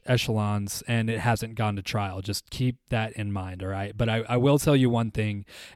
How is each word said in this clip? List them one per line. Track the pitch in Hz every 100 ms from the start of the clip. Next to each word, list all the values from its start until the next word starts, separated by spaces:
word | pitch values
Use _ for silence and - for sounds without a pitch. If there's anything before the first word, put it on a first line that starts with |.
| -
echelons, | 123 - 110 104 104 101 - -
and | 117 110
it | 110
hasn't | 117 110 113
gone | 110 107 101
to |
trial. | - 107 98 95
Just | 95 101 -
keep | - 127 123 _
that | 117 110
in | - 104
mind, | 98 92 90
all | 95
right? | 95 101
But | 104 113
I, | 113 110
I | 123
will | 135 143
tell | 156 143
you | 123
one | 117 113
thing. | - 107 101 - - -